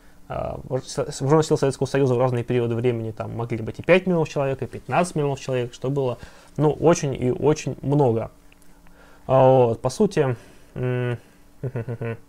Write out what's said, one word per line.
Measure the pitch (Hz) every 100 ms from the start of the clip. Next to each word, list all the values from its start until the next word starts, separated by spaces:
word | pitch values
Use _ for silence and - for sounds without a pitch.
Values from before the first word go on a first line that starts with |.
| - - -
а, | - - -
вор-, | - 131 -
с-, | - 143
с-, | -
вооруженных | 135 156 156
сил | 156
Советского | 139 - 131
Союза | 139 135 120
в |
разные | 127 120 117
периоды | 123 117 117
времени | 123 117 113
там | 107 110 110
могли | 117 110
быть | 110 -
и |
пять | - 180 185
миллионов | 170 151
человек, | 151 135 131
и | 123
пятнадцать | 107 - 139 180 156
миллионов | 143 131
человек, | - 127 120
что | - 131
было, | 143 131 117 - - - -
ну, | 147
очень | - 151 170 143
и | - 127
очень | - 143 151 143 -
много. | 135 147 131 113 110 - - - - - - - - - -
А, | 131 131 131 120
вот, | 110
по | 131
сути, | - 208 160 135 120 - - - -
м, | 127 123 123 120 - - - -
<laughs> | 131 123 113 117 117 113